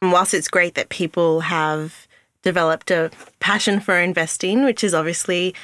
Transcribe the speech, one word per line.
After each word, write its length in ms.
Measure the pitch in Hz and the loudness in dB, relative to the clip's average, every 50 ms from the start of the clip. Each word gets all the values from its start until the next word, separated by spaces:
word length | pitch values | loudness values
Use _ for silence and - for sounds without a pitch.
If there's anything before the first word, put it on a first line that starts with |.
| 190 | 0
And 80 | 185 | 2
whilst 240 | 175 180 190 - - | 4 4 2 2 0
it's 140 | 180 151 - | -2 -2 -2
great 260 | - 180 175 175 - | 0 0 0 0 -2
that 140 | 135 - - | -6 -6 -6
people 500 | - - 175 160 - 175 170 165 160 160 | -6 -6 -6 -4 0 0 2 2 2 0
have 680 | 165 160 175 160 156 156 156 156 156 165 - - - _ _ _ _ _ _ _ - | 0 -2 -2 0 0 0 -2 -2 -6 -8 -12 -16 -20 _ _ _ _ _ _ _ -2
developed 480 | 185 170 175 165 160 160 - - - | 0 2 2 2 2 2 0 0 0
a 180 | 185 165 160 160 - - - - _ _ | 0 0 0 -2 -6 -12 -20 -20 _ _
passion 400 | - 196 202 214 - 214 202 202 | -2 0 0 2 2 0 0 0
for 180 | 202 - 185 | 0 0 2
investing, 680 | 175 175 185 170 170 160 160 - - - 185 208 254 277 | 2 2 0 0 -2 -2 -2 -4 -4 -2 0 0 2 2
which 200 | 262 220 - 220 | 2 2 0 0
is 100 | 196 175 | 0 0
obviously 640 | 160 156 165 170 - - - 180 175 180 185 180 - | 0 0 -2 -4 -4 -2 -2 -2 0 -2 -2 -4 -8